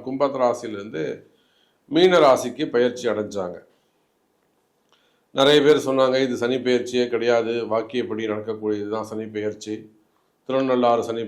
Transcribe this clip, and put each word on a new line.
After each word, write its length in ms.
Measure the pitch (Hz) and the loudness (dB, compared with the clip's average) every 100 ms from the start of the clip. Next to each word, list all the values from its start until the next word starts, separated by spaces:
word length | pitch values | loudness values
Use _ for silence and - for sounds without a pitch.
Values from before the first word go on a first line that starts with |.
| 131 | -8
கும்ப 260 | 135 139 131 | -2 -2 0
ராசியிலிருந்து 600 | 120 117 113 101 107 147 71 - - _ _ _ _ _ _ | 0 0 -6 -10 -10 -8 -8 -8 -16 _ _ _ _ _ _
மீன 300 | 156 185 175 143 | 2 6 6 6
ராசிக்கு 400 | 123 123 123 151 120 | 4 0 -6 -2 2
பெயர்ச்சி 300 | 123 123 120 | 2 0 -4
அடைஞ்சாங்க. 440 | 107 101 98 90 85 - _ _ _ _ _ _ _ _ _ _ _ _ _ _ _ _ 135 | -4 -4 -6 -6 -8 -18 _ _ _ _ _ _ _ _ _ _ _ _ _ _ _ _ 2
நிறைய 240 | 139 147 143 | 4 6 6
பேர் 200 | 143 135 | 4 2
சொன்னாங்க, 320 | 131 131 131 | 2 2 2
"இது 140 | 135 120 | 0 -2
சனி 180 | 120 131 | -2 -2
பெயர்ச்சியே 440 | 123 123 123 123 120 | 0 0 0 -2 0
கிடையாது, 420 | 117 117 117 113 117 107 | 0 2 2 0 -4 -2
வாக்கியப்படி 500 | 110 110 123 113 110 110 | -4 -2 -6 -4 -6 -4
நடக்கக்கூடியது 580 | 107 107 107 107 107 104 110 | -6 -6 -6 -4 -4 -4 -8
தான் 120 | 107 | -8
சனி 140 | 110 110 107 | -10 -8 -6
பெயர்ச்சி, 380 | 104 104 107 107 107 _ _ _ _ _ - | -6 -8 -10 -10 -12 _ _ _ _ _ -4
திருநள்ளாறு 540 | 131 135 127 123 117 107 | -2 0 2 2 2 -2
சனி 140 | 113 | -6